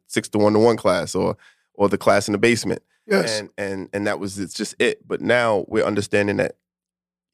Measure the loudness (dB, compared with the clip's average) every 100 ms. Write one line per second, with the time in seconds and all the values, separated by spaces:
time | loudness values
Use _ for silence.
0 | -6 -6 -2 2 4 6 4 4 0 0
1 | -2 -2 -2 -4 _ _ _ -2 0 0
2 | 2 2 2 0 2 2 0 -6 _ _
3 | -2 0 0 -4 -8 -8 -8 -6 -6 -4
4 | -2 -4 -6 -8 -10 -6 -8 0 0 0
5 | -6 -6 0 2 2 0 -2 -2 0 0
6 | 0 0 0 0 -2 -4 _ _ _ _
7 | _ _ _